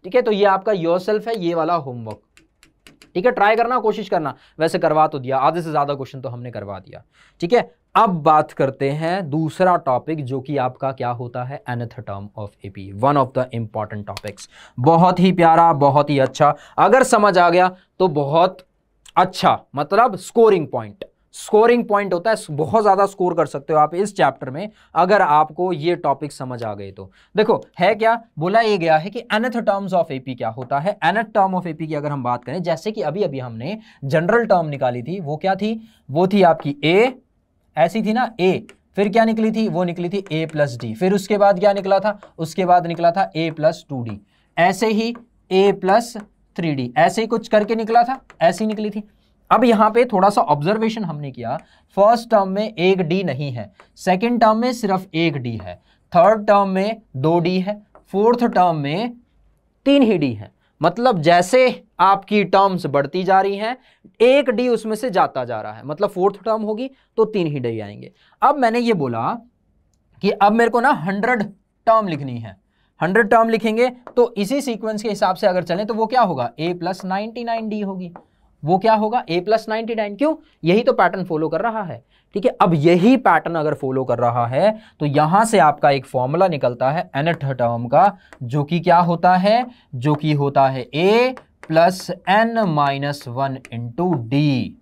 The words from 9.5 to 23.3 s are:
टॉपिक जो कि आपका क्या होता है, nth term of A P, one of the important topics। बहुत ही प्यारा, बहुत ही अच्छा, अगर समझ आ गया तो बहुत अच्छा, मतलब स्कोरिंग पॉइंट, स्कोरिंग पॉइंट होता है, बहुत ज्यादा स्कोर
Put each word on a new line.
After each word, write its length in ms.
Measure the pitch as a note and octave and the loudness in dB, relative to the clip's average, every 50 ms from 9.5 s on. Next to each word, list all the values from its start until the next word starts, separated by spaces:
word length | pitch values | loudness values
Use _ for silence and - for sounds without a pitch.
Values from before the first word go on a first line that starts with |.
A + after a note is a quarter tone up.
| - - F3+ F3+ F3 E3+ | -2 0 2 2 2 0
टॉपिक 460 | - C#3 B2+ A#2+ - D3+ D#3+ D3+ C#3 | 0 -2 -2 -2 -4 -6 -8 -8 -6
जो 160 | A#2+ C3+ C3 | -8 -8 -8
कि 160 | B2+ D3+ D3 C3+ | -8 -6 -4 -4
आपका 320 | B2+ B2+ C3 _ - C3+ | -4 -4 -6 _ -8 -8
क्या 180 | C3 - B2+ A#2+ | -6 -6 -6 -6
होता 340 | A#2+ A#2 B2+ A#2+ A#2+ B2+ B2 | -6 -8 -10 -10 -10 -10 -10
है, 160 | B2+ C#3 - _ - | -10 -12 -14 _ -10
nth 220 | B2 A#2+ A#2+ A2+ - - | -8 -8 -8 -10 -12 -16
term 240 | G#2 - G2+ G2 G2+ G#2 _ | -14 -14 -14 -14 -14 -16 _
of 120 | A2 G#2 G2 _ _ | -14 -16 -16 _ _
A 100 | - G2 | -18 -18
P, 160 | F#2+ G2+ F#2+ G2 G2 G2+ | -16 -16 -18 -16 -6 -2
one 180 | B2 C#3 D3 C#3+ | 0 2 2 2
of 100 | C3 B2+ | 0 0
the 120 | _ C3 B2+ B2+ - | _ -4 -4 -4 -6
important 500 | A#2 A2+ G#2+ - A2+ G#2+ G2+ A2 G#2 G2 | -8 -8 -8 -8 -8 -8 -8 -10 -12 -12
topics। 420 | G2 G2 - - G#2 G2 - - _ _ - - - _ - | -12 -14 -12 -12 -14 -14 -14 -20 _ _ -20 -20 -16 _ 2
बहुत 420 | B2 D#3 E3 E3 F3+ F#3 F#3+ F3 | 4 4 6 6 6 4 4 4
ही 100 | F3+ F#3 | 2 2
प्यारा, 400 | F3+ - E3+ E3 E3 E3 E3+ E3+ D#3 | 4 4 4 6 6 6 6 6 4
बहुत 360 | C#3 C#3+ C#3 C3+ D3 C#3+ D3 | 4 2 4 4 2 2 2
ही 80 | D3 C3+ | 2 0
अच्छा, 360 | C3 C3 - - D3+ C#3+ C#3+ - - - _ - | 0 0 2 2 2 2 2 -2 -12 -8 _ 2
अगर 240 | D#3+ G3 A#3 C4 B3+ | 4 4 6 4 4
समझ 320 | B3+ B3 G#3+ G#3 G#3 F3+ F#3 | 4 4 4 4 4 4 4
आ 100 | F3 E3+ | 4 6
गया 180 | E3+ F3+ F#3 F#3 F#3 _ _ _ _ _ | 6 4 2 2 0 _ _ _ _ _
तो 100 | F#3 F#3 | 0 0
बहुत 560 | D3 D3+ C#3+ C#3 D3+ E3 F3 F#3+ F#3+ - - _ _ _ _ _ _ _ _ - _ | 2 -2 -2 0 2 2 2 2 0 -8 -20 _ _ _ _ _ _ _ _ -2 _
अच्छा, 420 | E3+ F#3 F#3 F#3 - - D#3 A#2 - _ _ - | 2 2 2 0 0 0 0 0 0 _ _ -8
मतलब 400 | C#3 D3+ - G3 G#3 A#3+ B3+ F#3+ - | -8 -4 0 2 2 2 2 0 -6
स्कोरिंग 480 | - - _ A#3 A3+ A3 G3 F3 D3 B2 | -14 -2 _ 4 6 6 4 2 0 -4
पॉइंट, 360 | - B2 A2 G#2 G2+ _ - _ _ _ _ _ _ | -8 -8 -8 -10 -18 _ -20 _ _ _ _ _ _
स्कोरिंग 500 | - - - - G#3 A3+ A#3 A#3+ A#3+ - | -18 -6 0 2 4 4 4 4 2 0
पॉइंट 300 | F#3+ G3+ G3+ G3+ F#3+ F#3 | -2 -2 -2 -2 -2 -4
होता 160 | E3+ F3 A3 | -4 -2 -2
है, 60 | A3 G#3+ - - | -4 -4 -6 -10
बहुत 300 | D3+ C#3 D#3 - G3 A3+ | -6 -6 -4 0 0 2
ज्यादा 240 | G#3 G#3 F#3+ F#3+ G3+ | 2 2 4 2 2
स्कोर 280 | G3 - - F3+ F3+ | -2 0 -4 -4 -2